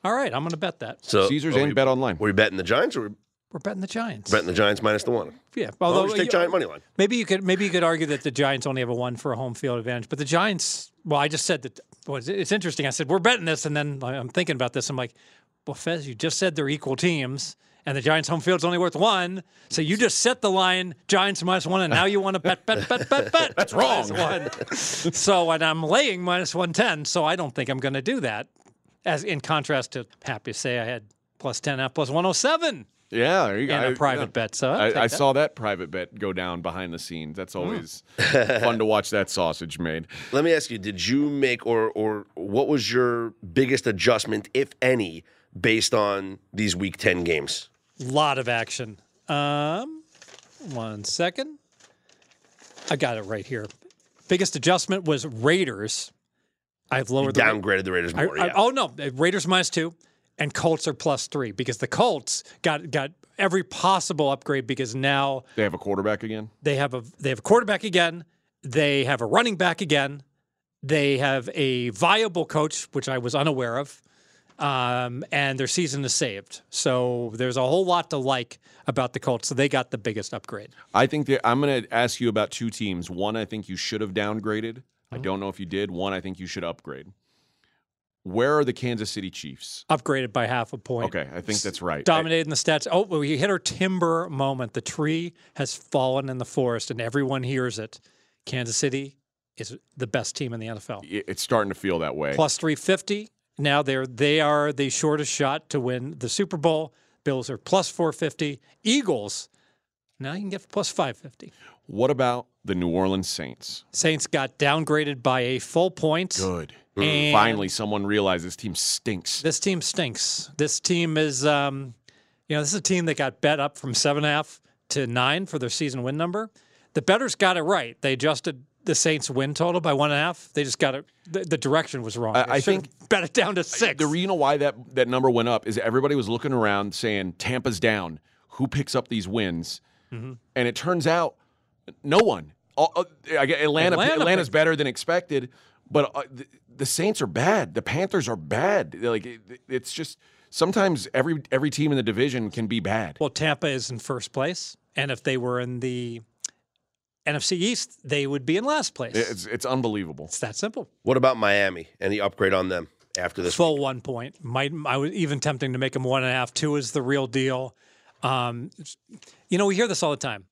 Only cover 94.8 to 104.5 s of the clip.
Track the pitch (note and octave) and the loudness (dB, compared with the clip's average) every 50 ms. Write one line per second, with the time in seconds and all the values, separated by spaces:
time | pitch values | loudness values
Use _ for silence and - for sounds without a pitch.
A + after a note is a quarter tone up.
94.8 | - - - - D3+ D3+ D#3+ E3 E3+ E3+ _ _ - _ _ - C#3+ A#2 - - | -8 -6 -6 -2 -2 -2 -2 -2 -4 -8 _ _ -20 _ _ -6 -6 -6 -6 -12
95.8 | - _ - C#3+ C3 C3 C3 C3+ C3+ C3+ C3 B2+ A#2+ - - - C3 B2 A#2 A2+ | -12 _ 0 2 2 2 0 0 -2 -4 -6 -6 -8 -4 0 0 0 2 0 -2
96.8 | - - B2+ A#2 A#2 A2+ A2+ C#3+ C#3 C3 C3+ C3 B2+ B2 C#3 C3 B2+ B2 G#2 G#2+ | -4 -6 -6 -6 -6 -4 -2 -2 0 0 -2 -2 -2 -2 -2 -2 -2 -2 -4 -6
97.8 | A2 A2 - - _ _ _ _ _ _ _ _ _ - - C3 B2 A#2 A2 - | -10 -12 -14 -20 _ _ _ _ _ _ _ _ _ -8 -6 -6 -4 -4 -2 -2
98.8 | - C#3 B2+ C3+ C#3 C#3 _ _ _ _ _ _ _ _ _ - A2 - A#2+ - | 0 0 -2 -4 -8 -8 _ _ _ _ _ _ _ _ _ -14 -14 -14 -14 -18
99.8 | _ _ _ - B2+ A2 G2 B2+ A2 - - - D3 B2 A#2 A2+ A2 A2+ A2+ G#2 | _ _ _ -10 -8 -2 -2 -2 -2 -2 -6 -6 -6 -6 -6 -8 -8 -10 -10 -12
100.8 | - - A#2 F#2+ D2+ D2+ F#2 G#2 - - G2 - - - B2+ A2+ G#2 G2 F#2 - | -10 -12 -12 -12 -10 -6 -6 -6 -4 -4 -6 -6 -2 2 2 2 4 2 -2 -2
101.8 | - G2 F2+ E2 D#2+ D2 B1+ D2 D2+ C#2+ C#2+ D3+ D#3+ C#3+ - - - D#3+ D3+ - | -2 0 0 0 0 -2 -2 -2 -2 -2 2 2 2 2 2 0 0 -2 -2 0
102.8 | - - F#3+ F#3 - - G3+ G#3 G#3+ - _ _ _ _ _ - C#3+ C#3+ C#3 D3 | 2 0 0 0 0 -6 -6 -6 -6 -12 _ _ _ _ _ -2 0 2 4 4
103.8 | D3 C3+ C3+ C3 C3 C3 B2 A2 C#3+ D3 D3+ D#3 D3+ D3 | 2 2 0 -2 -2 -6 -2 0 2 4 4 4 4 4